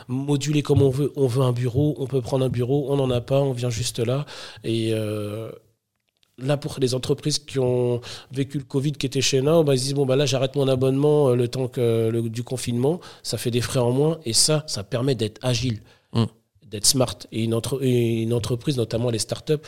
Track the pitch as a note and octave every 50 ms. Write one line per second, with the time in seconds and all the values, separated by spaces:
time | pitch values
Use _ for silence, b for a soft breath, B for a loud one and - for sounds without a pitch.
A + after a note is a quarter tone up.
0 | B - B2 C3 C#3 C#3+ D3 C#3+ B2+ C#3+ D3+ D3 C3+ - D3 C#3 C#3 C3+ B2 C#3
1 | D3 C3 - - C#3 B2+ A2+ C3+ C3+ B2+ A#2+ A#2 B2 B2+ A2 C3+ D3+ D3+ C#3+ -
2 | C#3 B2 C3+ C3+ A#2+ - C#3 C3 C3 C3 A#2+ A#2 B2 A#2 C#3 C#3+ C#3+ B2+ C#3 C#3
3 | C3+ B2+ B2 A#2+ A2+ - C3+ C#3 C#3+ C#3 C3 A#2+ A#2+ B2 A#2+ A2 B2 A#2+ - -
4 | A#2 A2 B2 C#3 D3 B B B B B B B - A2+ A2+ A2+ A2 A2 A2 A2
5 | A2 G#2+ G#2+ G#2+ G#2+ G#2 G#2 A2 A2+ A2 - - - _ _ _ _ _ _ _
6 | _ _ _ _ _ _ _ - B2 C3+ D3 C#3 - C#3 - - C3+ B2 B2+ B2+
7 | A#2+ - D3 - - D3+ C#3+ - - - - C#3 B2+ B2 B2+ B2 B2 B2 B2 A#2+
8 | B2 B B B B B - C3 C#3 - - D3 C#3 - - C#3+ C3 D3+ C#3+ -
9 | - C3 - C3+ A2+ - - C3+ C3 D3 D#3+ E3+ D#3+ C#3+ C#3 B2+ B2 C#3 C#3 C#3+
10 | C#3+ B2+ C3 C3+ D3 C3+ B2 C3 C3 C3 - C#3+ C#3 C3+ C3+ C3 C3 C3 C3 C3+
11 | C#3+ D3 D3+ D3 D3 C3 B2 B2 B2 A#2 - B2+ C3 A#2+ - C#3 A#2+ A#2 A2+ A2+
12 | A2+ A2+ A2+ A#2 A#2 A#2 A2+ A#2 A#2+ - C3 B2 - - A#2+ A#2+ B2 C#3 E3+ F3
13 | B B B B B - - A2 - B2+ A2+ B2 A2+ - - C3+ A#2+ A#2+ B2 C3
14 | C#3+ D#3 E3 D#3+ - A#2+ A2 - - - D3+ D3+ D3+ - - G#2+ F#2+ - - A#2+
15 | B2 C#3 C3+ G#2+ A2+ G#2+ - - - B2+ B2 A#2 A#2 C3 A2+ G#2 b b b b
16 | b b - A#2 A2+ - - _ _ _ _ _ - G#2 G#2 G#2 - - - C3+
17 | B2+ A#2 - - - - - A2+ A2+ A2+ A2+ A2+ A2+ - - C3 C3+ C3 B2 A#2+
18 | A#2+ A2+ A#2 A2+ A2+ A2+ A#2+ A#2+ A2 - B2+ A#2 - - D3 B2+ A2+ G#2+ - A2+
19 | A#2+ B2 A#2 G#2+ - - A2+ - - - D#3 D3 B